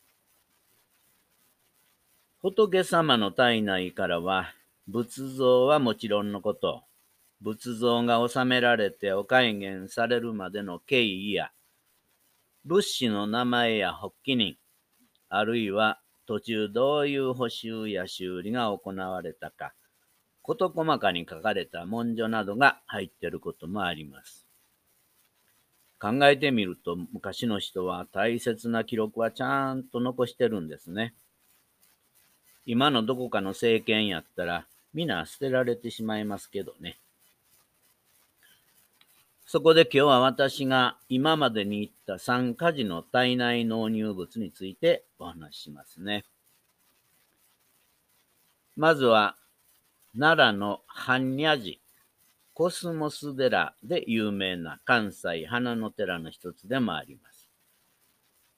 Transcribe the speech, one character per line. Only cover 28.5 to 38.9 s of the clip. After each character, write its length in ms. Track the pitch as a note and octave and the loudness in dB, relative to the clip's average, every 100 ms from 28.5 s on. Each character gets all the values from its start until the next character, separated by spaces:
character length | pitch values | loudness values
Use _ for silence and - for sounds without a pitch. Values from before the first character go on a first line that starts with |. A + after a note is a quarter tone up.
| A2 A#2 | -4 -2
な 160 | A#2 A2 | -2 -2
記 100 | A2 | -2
録 240 | A2 A2+ | -2 -2
は 120 | A2+ | -4
ち 120 | - | -2
ゃ 300 | B2+ C#3 C3+ | -2 -2 -2
ん 100 | C3 | -4
と 160 | B2+ B2 | -6 -4
残 260 | B2 B2+ A#2+ | -2 -2 -2
し 80 | |
て 140 | - A#2+ | 0 0
る 140 | G#2+ | 0
ん 80 | D#2+ | -6
で 80 | C#2+ | -12
す 140 | - | -10
ね。 220 | F#2+ A2+ - _ _ _ _ _ _ _ _ _ _ _ _ _ _ - | -6 -6 -8 _ _ _ _ _ _ _ _ _ _ _ _ _ _ -4
今 240 | A#2+ C#3+ | 2 2
の 140 | B2+ | 2
ど 140 | A2 B2 | 0 -2
こ 120 | B2 | -2
か 120 | G#2 | -2
の 80 | F#2+ | -2
政 360 | F#2+ A#2 A2+ - | 0 2 2 2
権 220 | A2 G#2+ | 0 0
や 120 | E2+ | -2
っ 40 | - - | -6 -6
た 80 | E2+ | -4
ら、 200 | E2+ - _ _ | -4 -8 _ _
皆 320 | D3+ E3 F2+ - | -6 -4 -4 -6
捨 140 | - | -6
て 100 | C3+ | -2
ら 160 | B2+ B2 | 0 0
れ 100 | A#2+ | -2
て 160 | A#2 | -6
し 120 | - | -8
ま 140 | A2 G#2+ | -6 -4
い 40 | |
ま 140 | G#2+ G2 | -6 -8
す 100 | - | -10
け 140 | G2+ | -10
ど 100 | F#2+ - | -10 -12
ね。 180 | B2 - _ _ _ _ _ _ _ _ _ _ _ _ _ _ _ _ _ _ _ | -14 -16 _ _ _ _ _ _ _ _ _ _ _ _ _ _ _ _ _ _ _